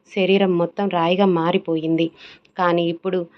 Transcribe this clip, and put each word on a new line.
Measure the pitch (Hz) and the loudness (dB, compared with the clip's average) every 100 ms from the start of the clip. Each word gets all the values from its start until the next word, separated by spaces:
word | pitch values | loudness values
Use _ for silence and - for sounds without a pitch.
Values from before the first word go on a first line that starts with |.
| _ 208 | _ -4
శరీరం | 185 196 190 170 | 0 2 2 0
మొత్తం | 170 - 202 | -2 -2 -4
రాయిగా | 175 165 185 | 0 0 2
మారిపోయింది. | 202 170 165 185 180 160 160 165 165 - - - _ - | 2 2 0 -2 -2 -4 -2 -2 -2 -6 -20 -20 _ -4
కానీ | 175 175 170 | 0 0 0
ఇప్పుడు | 170 190 185 170 | -4 -4 -4 -6